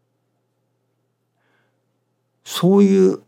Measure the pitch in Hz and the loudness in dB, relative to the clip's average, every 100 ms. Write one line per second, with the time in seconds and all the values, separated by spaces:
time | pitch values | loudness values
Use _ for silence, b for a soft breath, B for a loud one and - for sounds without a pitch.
0 | _ _ _ _ _ _ _ _ _ _ | _ _ _ _ _ _ _ _ _ _
1 | _ _ _ _ _ _ _ _ _ _ | _ _ _ _ _ _ _ _ _ _
2 | _ _ _ _ - - 175 196 202 196 | _ _ _ _ -16 -4 0 2 2 2
3 | 190 - | 0 -2